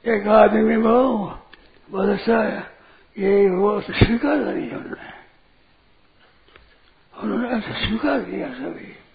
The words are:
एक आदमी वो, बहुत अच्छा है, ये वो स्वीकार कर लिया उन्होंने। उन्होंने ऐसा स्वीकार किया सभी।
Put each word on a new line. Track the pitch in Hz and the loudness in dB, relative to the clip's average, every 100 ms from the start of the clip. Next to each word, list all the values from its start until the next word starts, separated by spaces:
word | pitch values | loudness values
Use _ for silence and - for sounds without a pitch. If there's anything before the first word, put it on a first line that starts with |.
| 226 | 0
एक | 214 202 | 0 4
आदमी | 220 208 220 220 226 | 6 6 6 2 2
वो, | 220 240 262 226 180 - - - - _ - | 4 4 2 0 -6 -12 -20 -20 -20 _ -10
बहुत | 196 202 | -2 0
अच्छा | 196 - 226 | 0 0 0
है, | 214 196 - - - - _ - | 0 -4 -12 -20 -20 -20 _ -4
ये | 196 202 196 | 2 4 4
वो | 180 202 208 | 2 0 0
स्वीकार | - - 196 233 285 294 | -4 0 2 2 0 0
कर | 208 | -2
लिया | - - - | -4 -6 -10
उन्होंने। | - - - - - _ _ _ _ _ _ _ _ _ _ _ _ - _ _ _ _ _ - | -12 -14 -16 -20 -20 _ _ _ _ _ _ _ _ _ _ _ _ -20 _ _ _ _ _ -10
उन्होंने | 214 202 247 | -6 -4 -2
ऐसा | 240 - 120 - | -4 -4 -6 -4
स्वीकार | 220 285 277 | -2 0 -2
किया | 180 190 269 | -4 -8 -8
सभी। | 254 302 - - - _ | -8 -10 -12 -16 -20 _